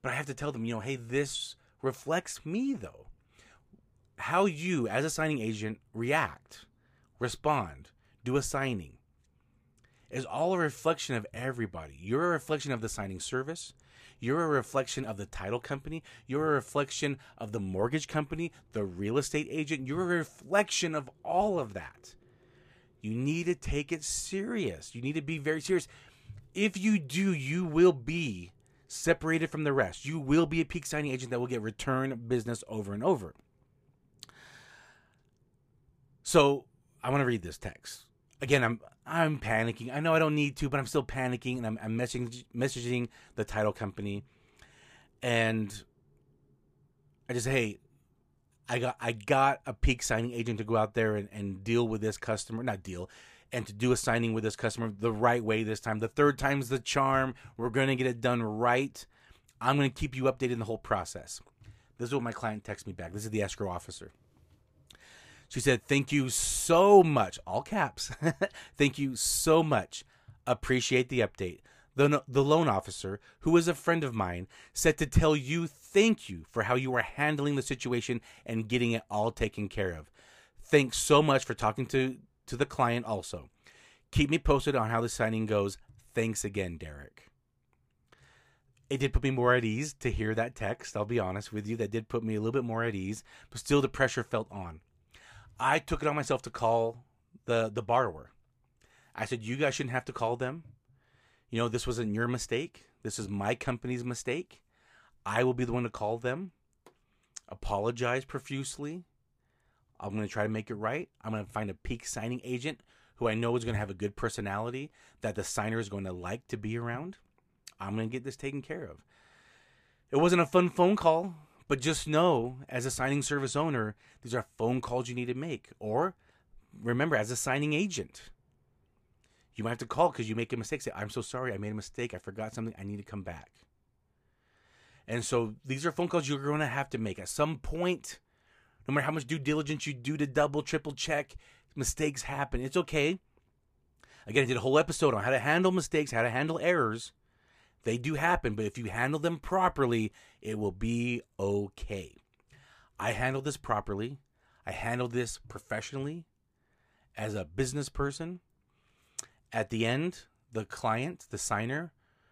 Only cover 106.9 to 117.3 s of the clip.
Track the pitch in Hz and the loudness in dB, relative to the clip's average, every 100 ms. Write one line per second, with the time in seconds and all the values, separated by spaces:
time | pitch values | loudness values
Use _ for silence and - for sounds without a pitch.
106.9 | _ _ _ _ - - 101 - 101 110 | _ _ _ _ -20 -18 -10 -2 0 0
107.9 | 120 123 127 135 139 - 135 135 - 147 | 0 0 -2 -4 -10 -6 -8 -6 -8 -10
108.9 | 175 175 _ _ _ _ _ _ _ _ | -10 -14 _ _ _ _ _ _ _ _
109.9 | _ 101 107 104 107 107 110 107 107 110 | _ -6 -4 -4 0 0 0 -4 -4 -2
110.9 | 143 - _ 113 110 101 107 104 90 - | -4 -8 _ -6 -6 -4 -4 -4 -6 -6
111.9 | 120 - 120 113 123 127 127 147 147 _ | -6 -6 -6 -6 -6 -4 -4 -6 -10 _
112.9 | _ _ _ 117 110 117 120 117 107 104 | _ _ _ 0 2 2 0 0 -2 -4
113.9 | 92 101 - 113 - 101 101 113 131 147 | -4 -4 -2 -4 -2 -4 -4 -4 -8 -12
114.9 | _ - _ 113 101 95 - 107 113 101 | _ -20 _ -6 -4 -4 -2 -2 -2 -4
115.9 | 101 95 90 87 117 _ 113 107 117 120 | -6 -6 -8 -8 -8 _ -8 -4 -6 -6
116.9 | 120 170 - _ | -6 -10 -14 _